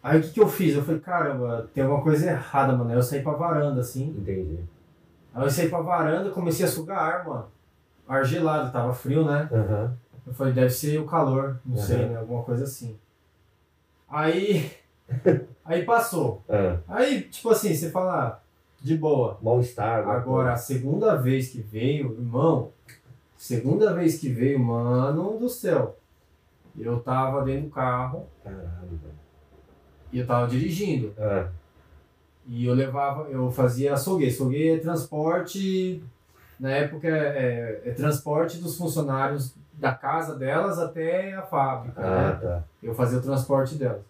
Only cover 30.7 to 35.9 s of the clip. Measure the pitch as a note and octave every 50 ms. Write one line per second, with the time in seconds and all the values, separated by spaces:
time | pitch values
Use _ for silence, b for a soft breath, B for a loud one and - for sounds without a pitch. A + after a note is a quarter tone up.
30.7 | E3 F3+ G#3 F#3 D#3 C3 A2+ G#2 G2+ - G#2+ G#2 G2+ F#2+ F2 F2 F2 - - _
31.7 | _ - _ _ - - _ _ _ _ _ _ _ _ _ B2 A#2+ A#2+ B2 B2
32.7 | B2 B2+ C3+ C3 B2+ C#3+ C#3 C#3 C3+ C3+ D3+ C#3+ C3+ C3 B2+ B2+ A#2+ - B2+ B2
33.7 | A#2 A#2+ C3+ C#3+ C#3 C3+ - F#3 F#3+ F3+ C#3+ B2 B2 - C3+ B2+ C3 C#3+ D#3 D#3+
34.7 | D#3+ D#3+ D#3+ E3 E3+ D#3+ C3+ - - D3+ D3+ D#3+ F3 F#3 F3+ - - G3 G3 F#3+
35.7 | F#3+ F#3 F#3 F#3